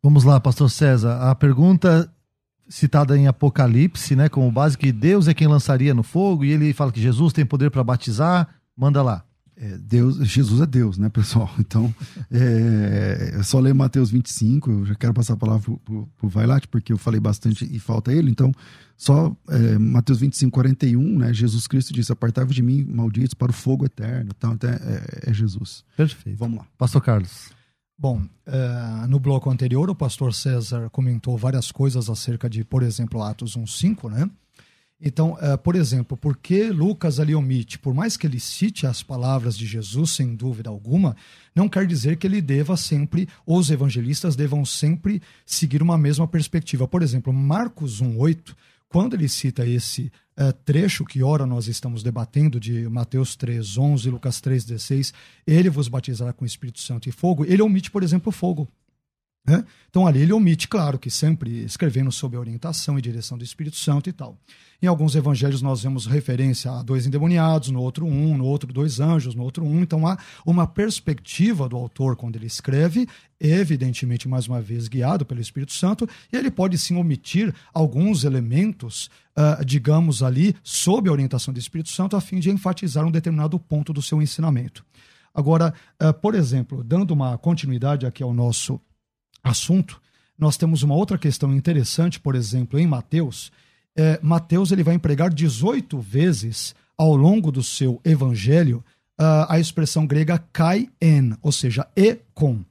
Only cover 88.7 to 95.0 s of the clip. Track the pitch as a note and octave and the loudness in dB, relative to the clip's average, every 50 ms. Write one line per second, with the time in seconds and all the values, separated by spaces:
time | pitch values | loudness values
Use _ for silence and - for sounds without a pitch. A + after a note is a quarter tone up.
88.7 | C3 - _ _ _ _ _ _ _ _ _ _ _ _ - C3 A2+ - - - | -8 -8 _ _ _ _ _ _ _ _ _ _ _ _ -2 -2 -2 -2 0 2
89.7 | F3 F#3+ - - - _ _ _ _ _ _ _ _ - D#3 D3+ C#3 - E3+ D#3+ | 2 2 2 -2 -8 _ _ _ _ _ _ _ _ 0 0 0 2 2 0 0
90.7 | E3 C#3 B2+ D3 C#3 D#3+ G#3 - G3 - - D3 C3 - D3 C#3 C3+ C#3 - E3+ | 2 2 2 2 2 2 0 0 -2 -2 0 -2 -2 0 0 0 0 0 0 0
91.7 | E3+ C#3+ A#2+ - - - E3 F3 - - _ C#3+ C3 B2+ A#2 G#2 A2+ B2+ B2 - | 0 0 0 0 0 0 0 0 -2 -4 _ -2 -2 -2 -2 -2 -2 -4 -4 -2
92.7 | - D3 E3+ E3+ C#3+ A#2+ - _ - E3 E3 B2+ - - - - _ _ _ _ | 0 0 2 2 0 -2 -4 _ -2 -2 -2 -2 -6 -12 -18 -18 _ _ _ _
93.7 | _ _ _ _ _ D#3 D#3 D#3+ D#3 - - D3+ E3+ E3 D#3+ - E3 F3+ G3 D#3 | _ _ _ _ _ 2 2 2 2 2 2 2 2 0 0 0 0 0 2 2
94.7 | G3 F#3+ D#3+ D#3+ E3+ F3 | 2 2 2 2 2 2